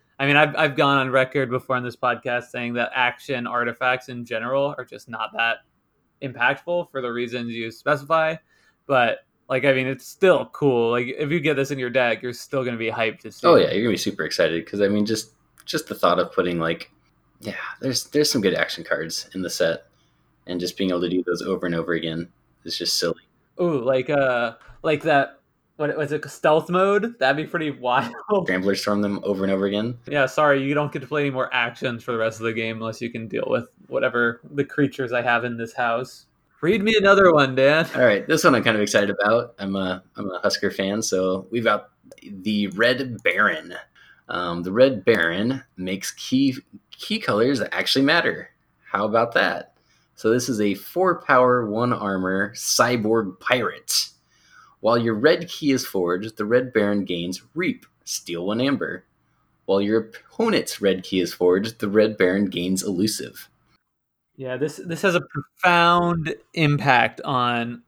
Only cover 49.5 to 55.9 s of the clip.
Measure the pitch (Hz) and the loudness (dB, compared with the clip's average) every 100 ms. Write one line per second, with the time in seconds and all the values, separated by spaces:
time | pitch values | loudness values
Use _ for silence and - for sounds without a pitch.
49.5 | 85 - _ _ _ _ _ 110 123 123 | -2 -10 _ _ _ _ _ 2 2 0
50.5 | 110 104 98 - 175 185 170 - 131 127 | 0 0 -2 -6 0 2 2 2 4 6
51.5 | 123 110 107 123 104 101 95 92 95 104 | 4 0 -2 0 -2 -2 -2 0 0 -2
52.5 | - - - 120 123 107 113 101 - - | -4 -4 0 2 2 2 0 0 -6 -2
53.5 | 127 98 - - - - _ _ _ _ | 0 0 -6 -4 -4 -4 _ _ _ _
54.5 | - - _ 107 120 117 107 143 175 170 | -20 -20 _ 2 2 2 2 4 4 -2
55.5 | - 147 131 - | -4 0 0 0